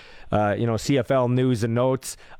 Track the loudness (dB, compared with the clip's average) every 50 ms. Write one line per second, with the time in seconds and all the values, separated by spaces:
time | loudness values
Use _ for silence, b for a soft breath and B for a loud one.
0 | B B B B B B 0 0 2 2 0 0 0 -2 -2 -2 0 0 0 0
1 | 2 2 0 2 2 2 2 2 2 2 0 0 -2 -2 0 0 0 0 0 -2
2 | -4 -10 -14 B B B B